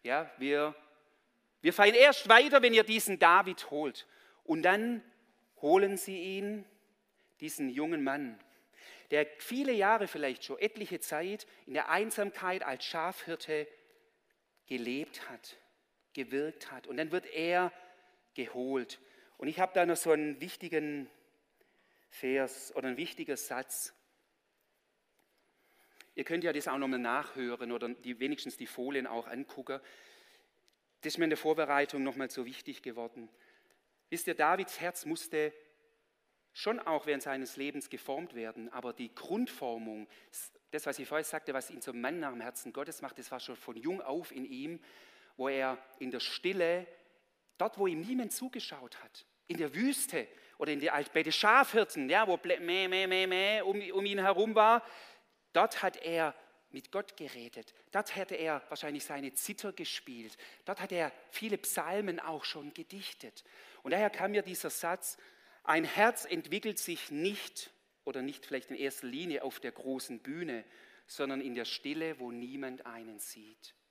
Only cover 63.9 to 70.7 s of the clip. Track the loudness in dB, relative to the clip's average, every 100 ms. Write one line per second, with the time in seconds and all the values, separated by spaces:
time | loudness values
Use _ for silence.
63.9 | 2 2 0 0 0 -2 -6 -6 -4 -4
64.9 | -4 -6 -10 -20 -20 -20 -6 2 2 2
65.9 | 4 4 4 -4 -6 -2 -4 -2 -4 -6
66.9 | -8 -6 -2 -2 -2 -10 -12 -14 _ _
67.9 | _ -8 -6 -8 -10 -6 -8 -6 -4 -4
68.9 | -4 -8 -6 -4 -4 -6 -8 -10 -8 -6
69.9 | -6 -6 -10 -8 -8 -6 -8 -10